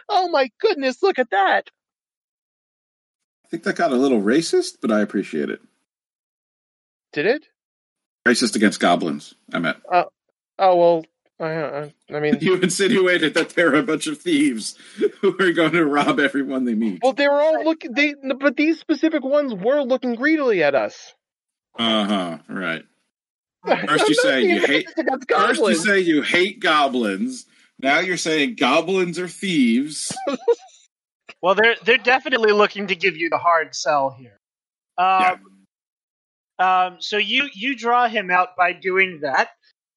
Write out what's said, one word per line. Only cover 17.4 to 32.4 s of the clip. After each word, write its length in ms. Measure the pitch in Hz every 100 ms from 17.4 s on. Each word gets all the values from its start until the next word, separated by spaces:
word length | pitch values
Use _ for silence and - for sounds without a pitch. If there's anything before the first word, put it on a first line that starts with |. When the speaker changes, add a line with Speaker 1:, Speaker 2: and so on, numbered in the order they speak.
Speaker 1:
all 240 | 302 311
looking, 300 | 311 320 320
they, 200 | 233 294 285 269 262
but 200 | 277 247
these 200 | 302 320
specific 460 | - 302 320 311
ones 300 | 262 294 277
were 260 | 202 202 294
looking 340 | 254 254 254 233
greedily 460 | 285 320 262 196
at 120 | 147
us. 400 | 139 104 - - _ _ _ _ _ _ -
Speaker 2:
Uh-huh, 600 | 113 110 101 101 90 78 -
right. 340 | 101 87 80 - _ _ _ _ _ _ _
First 180 | - - -
you 0 |
Speaker 1:
I'm 100 | 302
not 180 | 427 -
Speaker 2:
say 260 | 508 -
Speaker 1:
being 120 | 359 -
Speaker 2:
you 100 | -
hate, 200 | - -
Speaker 1:
racist 120 | -
against 300 | 269 262 -
Speaker 2:
first 280 | - 392 269
you 60 |
Speaker 1:
goblins. 200 | 214 160
Speaker 2:
say 140 | 208 196
you 220 | 175 151
hate 380 | - 170 190 -
goblins. 880 | 175 151 139 123 107 95 123 127 - _ _ -
Now 200 | 131 147
you're 160 | 185 175
saying 380 | 165 156 135 110
goblins 640 | 131 151 160 190 180 170
are 100 | 175
thieves. 880 | - 196 165 120 117 147 151 - 762 762
Speaker 3:
<laughs> 100 | 285 392 466 740 _ _ _ _ _ _ -
Well, 140 | 175
they're, 220 | 190 226 226
they're 140 | 180 247
definitely 520 | 214 254 311 262